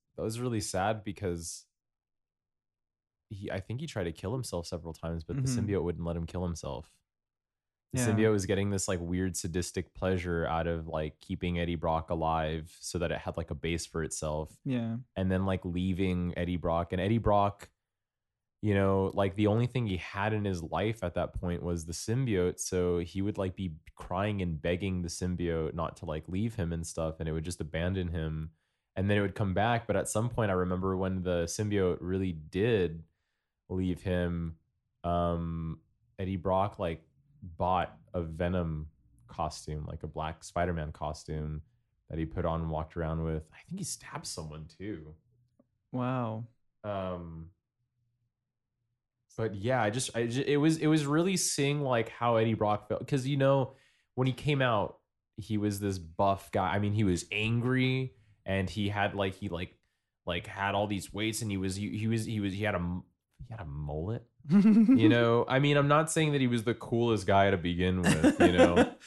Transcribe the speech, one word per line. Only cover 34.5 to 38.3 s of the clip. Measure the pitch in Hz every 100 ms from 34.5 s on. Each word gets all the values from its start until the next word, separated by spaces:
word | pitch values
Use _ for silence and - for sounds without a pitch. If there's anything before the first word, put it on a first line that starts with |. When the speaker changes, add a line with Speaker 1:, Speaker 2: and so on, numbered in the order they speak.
| 80 _ _ _ _ 85
Speaker 1:
um, | 87 87 85 85 82 80 - _ _ _ -
Eddie | 95 95
Brock, | 87 95 98 -
like, | 87 80 - _ _ _
bought | 92 82 90 92 78 - - 90
a |
Venom | 80